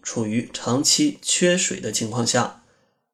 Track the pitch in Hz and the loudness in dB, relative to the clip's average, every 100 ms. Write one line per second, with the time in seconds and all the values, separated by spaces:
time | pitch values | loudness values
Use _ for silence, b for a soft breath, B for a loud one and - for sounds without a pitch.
0 | - - 107 117 - - - 127 151 - | -8 -4 -2 -2 -4 -6 -2 0 2 2
1 | 151 - - - 175 180 180 - 117 107 | 2 0 -4 2 4 4 0 -4 -4 -4
2 | 113 117 117 123 107 - _ _ _ _ | -2 -2 0 2 0 -4 _ _ _ _
3 | _ | _